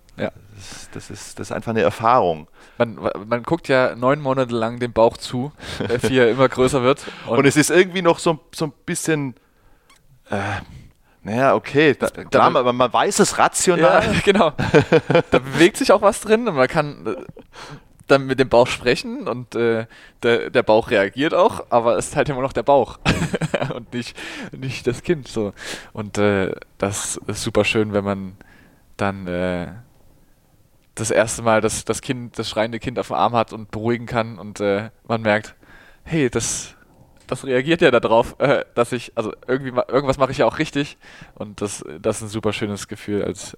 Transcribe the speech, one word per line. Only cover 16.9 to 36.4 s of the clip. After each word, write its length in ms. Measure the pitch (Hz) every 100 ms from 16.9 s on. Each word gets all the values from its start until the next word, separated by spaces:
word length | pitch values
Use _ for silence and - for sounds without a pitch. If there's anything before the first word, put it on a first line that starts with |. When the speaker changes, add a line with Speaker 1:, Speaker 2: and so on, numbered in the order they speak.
| 62 87
Speaker 1:
äh, 100 | - - - - - - 143 - - -
dann 200 | 139 135
mit 120 | 127
dem 100 | 127
Bauch 180 | 117 123
sprechen 580 | - 123 123 240 254 202
und, 280 | 120 123 117
äh, 300 | 117 113 113 - - _
der, 280 | 120 117 57
der 120 | 123
Bauch 280 | 107 107 -
reagiert 440 | 110 98 127 156
auch, 300 | 165 185 - -
aber 260 | 120 117 101
es 120 | 120
ist 80 | 151
halt 120 | 127
immer 140 | 135
noch 100 | 131
der 100 | -
Bauch 360 | 117 143 110 - - - 160
<laughs> 400 | - 156 - 127
und 180 | - 113
nicht, 240 | 120 120 - - - 233
nicht 340 | 139 131 117 -
das 160 | 120
Kind. 240 | - 165 123
So. 260 | 113 104 - - - -
Und, 260 | - 104 104
äh, 360 | 104 101 92 - - -
das 380 | 98 104 - - -
ist 160 | 107
super 220 | - 107
schön, 280 | 104 113 107
wenn 120 | 101
man 320 | 101 98 95 101 - - _ _ _ -
dann, 300 | 101 98 90
äh, 460 | 90 92 90 82 101 120 _ _ _ _ _ _ _ _ _ _
das 160 | - 113
erste 320 | 98 113 -
Mal 180 | 117 110
das, 240 | 107 -
das 160 | - 110
Kind, 360 | - 127 120 -
das 100 | 113
schreiende 300 | - 110 113
Kind 200 | - 113
auf 100 | 95
dem 80 | 110
Arm 180 | 104
hat 180 | 120 110
und 180 | 110 107
beruhigen 360 | 110 110 120 120
kann 320 | 123 113 104
und, 220 | 104 101
äh, 300 | 104 98 110 - -
man 140 | 113
merkt, 320 | 113 104 107 - _ - - -
hey, 260 | - 165 127
das, 440 | 120